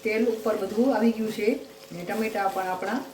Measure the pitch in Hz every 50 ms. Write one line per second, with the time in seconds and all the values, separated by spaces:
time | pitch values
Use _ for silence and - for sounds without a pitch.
0 | - 226 214 226 240 247 220 - - 226 214 202 196 190 208 208 247 269 247 208
1 | 226 233 226 - 220 214 - - 208 208 269 - - - - - - - 170 170
2 | 180 180 202 214 220 220 214 208 196 190 190 190 185 185 185 185 190 196 220 269
3 | 294 -